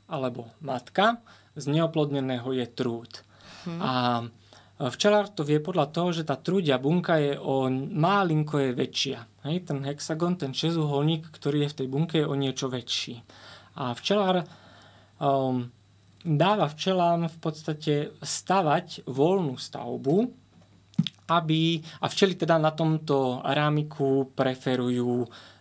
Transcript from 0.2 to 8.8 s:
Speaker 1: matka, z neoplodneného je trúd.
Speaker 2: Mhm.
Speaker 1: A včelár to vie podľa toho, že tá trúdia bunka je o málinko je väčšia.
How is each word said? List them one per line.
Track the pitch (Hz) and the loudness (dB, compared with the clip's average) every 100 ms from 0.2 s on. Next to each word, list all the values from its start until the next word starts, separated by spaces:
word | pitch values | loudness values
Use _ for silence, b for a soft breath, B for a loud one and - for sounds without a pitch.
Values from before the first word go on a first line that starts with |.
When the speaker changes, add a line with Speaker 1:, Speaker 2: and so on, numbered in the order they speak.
| 131 123 113 - | -4 -6 -12 -12
Speaker 1:
matka, | 143 123 - - 214 233 B B B | -8 -8 -4 2 2 2 B B B
z | - 143 | -8 0
neoplodneného | 151 165 160 143 139 131 123 123 | 2 2 2 0 0 -2 -4 -2
je | 131 117 | -4 -4
trúd. | - 123 117 120 - - B B B 175 | -2 -2 -4 -10 -20 -20 B B B -12
Speaker 2:
Mhm. | 170 | -4
Speaker 1:
A | 151 127 123 120 117 - B B B B | -2 0 0 0 -4 -14 B B B B
včelár | 131 - 208 208 202 | -4 2 4 4 2
to | - | -2
vie | 147 151 | 0 0
podľa | 151 180 147 | 2 0 0
toho, | 170 180 | 0 -2
že | 165 156 | -2 -2
tá | |
trúdia | 135 - 190 156 127 | -4 -2 0 2 2
bunka | 139 175 180 160 | 2 2 2 2
je | 143 | 2
o | 135 - 135 131 | -2 -2 0 0
málinko | 131 139 - 165 196 180 156 151 151 | -2 -2 0 2 2 2 2 0 0
je | 135 | 0
väčšia. | 123 | -2